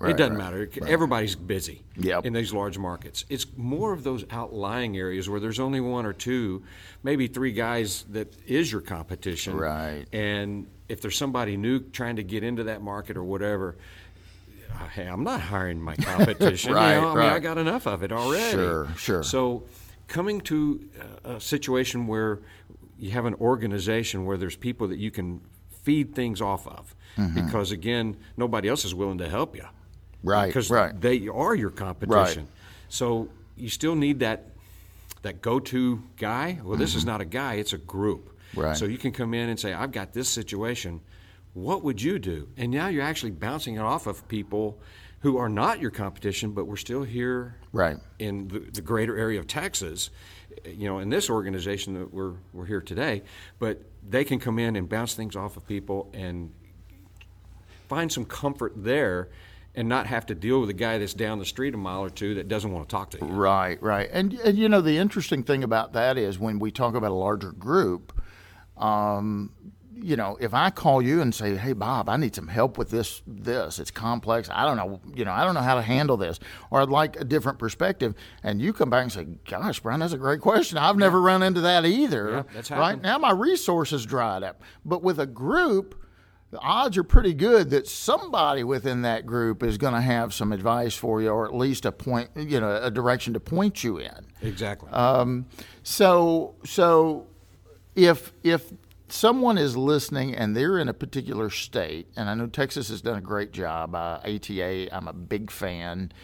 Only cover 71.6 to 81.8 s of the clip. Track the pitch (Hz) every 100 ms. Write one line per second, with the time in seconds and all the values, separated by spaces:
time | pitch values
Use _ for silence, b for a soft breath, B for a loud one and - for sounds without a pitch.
71.6 | 120 117 107 131 98 123 131 - 82 107
72.6 | 123 117 117 113 - - - 104 98 123
73.6 | 80 85 - - 110 117 107 117 98 101
74.6 | 139 123 95 95 95 123 101 92 180 170
75.6 | 127 127 113 127 147 117 87 - B B
76.6 | B 135 135 139 156 151 131 151 131 135
77.6 | 113 - 185 190 117 101 B B - 104
78.6 | 156 110 139 120 127 101 80 82 - 90
79.6 | 196 - 110 139 170 147 135 147 - 226
80.6 | 339 160 156 202 196 180 185 185 185 175
81.6 | 170 180